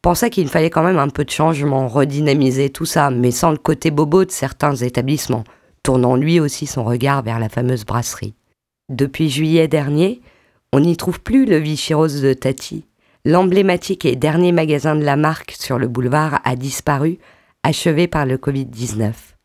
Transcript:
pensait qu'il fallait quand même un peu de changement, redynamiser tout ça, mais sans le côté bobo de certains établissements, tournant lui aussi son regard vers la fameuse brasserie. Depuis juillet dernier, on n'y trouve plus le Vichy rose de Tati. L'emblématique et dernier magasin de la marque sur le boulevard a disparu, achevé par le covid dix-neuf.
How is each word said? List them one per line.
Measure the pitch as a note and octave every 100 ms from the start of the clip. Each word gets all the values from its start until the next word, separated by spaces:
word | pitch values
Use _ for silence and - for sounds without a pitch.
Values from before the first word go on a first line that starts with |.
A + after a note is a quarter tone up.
pensait | F3 E3+ A#3
qu'il | A3 D3
fallait | D#3+ D#3+
quand | D#3+
même | E3+ F3+
un | C#3+
peu | - C#3+
de |
changement, | - D#3+ D#3 C#3+ C3+ C3
redynamiser | B2+ C#3 C#3+ D3+ C#3+ C3 C3 C#3
tout | - E3
ça, | D#3+ C#3+
mais | B2+ B2
sans | A#2+ E3+
le | D3+
côté | - D3+ E3
bobo | D3 D3+ F#3
de | F#3
certains | - C3 - D3+ C3+
établissements, | B2 B2 C3 D3 - A#2+ A2 _ _ _
tournant | - C3 B2 B2+
lui | D3+ E3+
aussi | D3 - D3
son | - A2+
regard | A#2+ C3+ C#3
vers | A2+ A#2
la | A2
fameuse | - B2 B2+ G#2
brasserie. | A#2 A#2+ - G2+ - _ _ _ _ -
Depuis | B2 C#3 - D#3+
juillet | C3+ D#3 E3 D#3+
dernier, | D#3 C#3+ D3 F#3 B3 _ _ _ _ _
on | C3+
n'y | E3 E3
trouve | - E3+
plus | - C4 B3+
le | D#3+
Vichy | D3+ D3+ -
rose | D#3 D#3+ C#3+
de | C3+
Tati. | C3 C3 C3 - - - _ _ _ -
L'emblématique | E3+ F#3+ F#3 G3 F3+ - F#3 D3
et | B2
dernier | D3+ D#3 F3+
magasin | F3 D#3 D3 D3+ D3+
de |
la | D3 C#3+
marque | D3+ D#3+ - -
sur | - B2+
le | B2+
boulevard | B2 B2 C#3+ D#3 C#3+
a | - B2+
disparu, | C3+ - - C#3+ D#3 F#3 - _ _ _
achevé | D3 - E3+ D3+ E3+
par | D#3 C3+
le | C3
covid | C#3+ C3+ C3
dix-neuf. | A#2 A#2+ G#2+ G#2+ A2+ - _